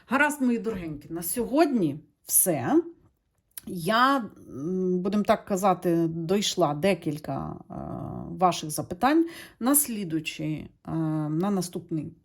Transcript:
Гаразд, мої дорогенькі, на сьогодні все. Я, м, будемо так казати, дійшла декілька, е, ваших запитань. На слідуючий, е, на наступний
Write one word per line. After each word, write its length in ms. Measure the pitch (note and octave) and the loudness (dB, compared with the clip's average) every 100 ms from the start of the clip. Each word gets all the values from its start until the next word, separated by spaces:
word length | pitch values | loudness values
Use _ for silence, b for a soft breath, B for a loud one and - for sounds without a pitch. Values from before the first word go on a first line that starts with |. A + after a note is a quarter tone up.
| _ | _
Гаразд, 340 | C4+ D4 C#4+ | 2 2 2
мої 180 | B3 A#3 | 0 0
дорогенькі, 500 | G#3 G3 E3 D3 - | -2 -6 -8 -10 -10
на 140 | E3 | -8
сьогодні 760 | E3+ B3 G#3 C#4+ E4 A#3+ D#3 C#3+ - _ - | -6 -4 0 4 4 4 0 -2 -12 _ -2
все. 560 | - F#3+ D3 C3+ D#4+ - - _ _ _ _ _ - - | 2 2 0 2 2 2 -8 _ _ _ _ _ -18 -10
Я, 520 | F#3 E3 A3+ C4 C#4 G#3 - - | -4 0 4 4 4 -2 -12 -16
м, 500 | B2 D#3 F#3 F#3 F3+ | -8 -4 0 0 0
будемо 240 | F#3+ G#3 | 0 2
так 220 | G3+ G#3+ - | 2 2 0
казати, 600 | F#3+ G3 F3+ F3+ E3 E3 | 2 2 2 2 2 2
дійшла 680 | E3 E3 G3+ G3+ - D#3 | -2 0 0 2 0 0
декілька, 840 | D3 F#3+ F3+ D#3+ D3+ - C3+ D#3 - - | 2 2 2 -2 -6 -6 -6 -6 -10 -12
е, 40 | - C#2 - - - - E3+ | -12 -10 -8 -8 -10 -10 2
ваших 300 | F#3 D#3+ D#3 | 2 2 -4
запитань. 560 | D3+ - F3+ B3+ D#4+ E4 B B B | -6 -6 -2 2 4 2 B B B
На 160 | A#3 C#4+ | 2 2
слідуючий, 920 | - G#3+ F3 D#3 D#3 - D#3 D#3 - - - | 2 -4 -4 -4 -4 -6 -6 -6 -10 -16 -6
е, 40 | D#3+ D#3 D#3 D3+ | -4 -2 -2 -2
на 220 | D#3 G3 | 0 0
наступний 640 | F#3+ - F3+ - D#3+ - - | 0 -2 -8 -6 -6 -6 -12